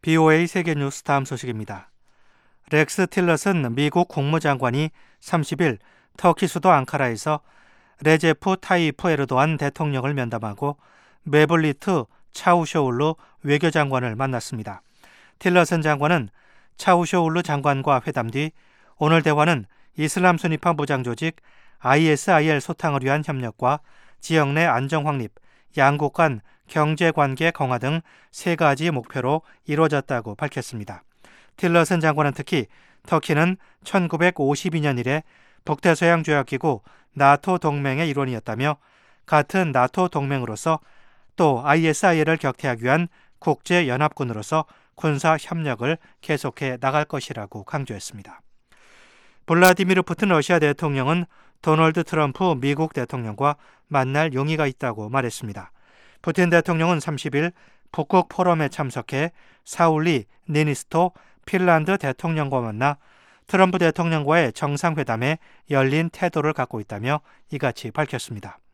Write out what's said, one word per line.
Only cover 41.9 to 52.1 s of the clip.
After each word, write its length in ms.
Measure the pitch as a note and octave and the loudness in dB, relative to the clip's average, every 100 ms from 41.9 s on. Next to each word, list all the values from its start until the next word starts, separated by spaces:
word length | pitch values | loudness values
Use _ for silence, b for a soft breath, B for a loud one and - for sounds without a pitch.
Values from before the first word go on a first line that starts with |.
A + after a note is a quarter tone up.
| D3+ G3 E3 D3+ D#3+ | 2 2 2 2 0
격퇴하기 480 | C#3 - C#3+ A#2+ | -2 -4 -4 -2
위한 240 | A#2+ D3+ E3+ b b b | 0 0 0 b b b
국제 480 | - D3 - F3+ D3+ | -4 -2 0 0 0
연합군으로서 760 | B2 D3+ - B2+ G#2+ G#2 D#3 D#3 b b | 0 -2 -2 -8 -6 -4 -4 -4 b b
군사 420 | - E3 C#3 E3 D#3 | -6 -2 0 0 0
협력을 580 | - E3+ D#3 A#2 B2 D#3+ b b | -2 -6 -4 -4 -4 -4 b b
계속해 560 | - D3+ C#3 - C#3 B2+ | -6 -4 -4 -6 -8 -4
나갈 280 | C3+ D3 | -2 -2
것이라고 600 | D3+ C#3+ - A#2+ G#2 A2+ | -2 -8 -10 -12 -12 -14
강조했습니다. 760 | G2 D3+ C3+ G2+ - G#2+ G2 - _ _ _ b b b b b b b - | -10 -8 -8 -10 -12 -16 -20 -20 _ _ _ b b b b b b b 0
블라디미르 560 | E3 F#3 F3+ F#3 F#3 | 6 6 6 2 2
푸틴 260 | - E3 G#3 | 0 -2 2
러시아 320 | E3+ C#3+ F3 | 2 2 2
대통령은 640 | D3+ C#3+ D#3+ C#3 C3 E3+ F3 b b b | 2 0 -2 -2 0 0 -2 b b b
도널드 420 | - D#3 D#3+ D#3 | 0 4 4 2
트럼프 500 | E3 | -2